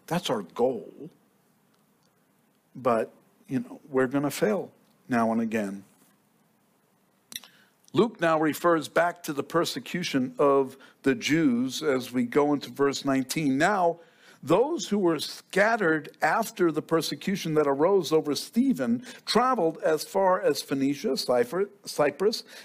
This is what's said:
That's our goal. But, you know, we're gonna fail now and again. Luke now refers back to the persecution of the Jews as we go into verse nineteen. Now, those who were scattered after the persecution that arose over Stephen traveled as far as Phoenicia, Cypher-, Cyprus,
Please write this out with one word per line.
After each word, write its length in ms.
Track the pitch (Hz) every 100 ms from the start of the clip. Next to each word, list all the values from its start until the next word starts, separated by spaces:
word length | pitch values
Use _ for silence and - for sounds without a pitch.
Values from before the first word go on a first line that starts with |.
| -
That's 220 | 165 -
our 120 | 117
goal. 680 | 92 - 123 117 - - 143 _ _ _ _ _ _ _ _ _ _ _ _ _ _ _ _ -
But, 380 | 127 113 123 - _ _ -
you 100 | 131
know, 220 | 120 - 147
we're 180 | 131 131
gonna 240 | 139 143
fail 400 | - 190 196 127 _ _ _ -
now 240 | 120 113
and 80 | 113
again. 420 | 113 113 101 98 95 _ _ _ _ _ _ _ _ _ _ _ _ _ _ - - _ _ _ _
Luke 300 | 135 226 -
now 180 | 165 160
refers 480 | 156 131 175 165 135
back 340 | - 175 170
to 100 | -
the 100 | 139
persecution 920 | - 165 156 135 120 170 175 139 127 -
of 380 | 147 139 131 - - _
the 100 | 135
Jews 720 | 123 101 156 151 120 131 127
as 300 | 156 131 117
we 100 | 123
go 300 | 120 143 147
into 180 | 143 -
verse 320 | 123 139 131
nineteen. 540 | 139 135 127 160 147 135
Now, 420 | 175 208 175 165 - _ - -
those 460 | 131 175 262 330 -
who 120 | 202
were 200 | 175 156
scattered 960 | - - - 190 208 233 170 156 143 -
after 500 | 151 202 220 - 175
the 100 | 151
persecution 720 | - 165 151 147 - 196 165 151
that 120 | 143
arose 440 | 139 170 196 147
over 220 | 160 147 135
Stephen 720 | - 226 269 180 120 120 - - -
traveled 520 | 214 247 247 165 160
as 200 | 180 156
far 380 | - 196 190 185
as 200 | 180 -
Phoenicia, 560 | - 139 135 139 220 -
Cypher-, 520 | - 123 117 175 202 - -
Cyprus, 580 | - 147 143 196 220 - -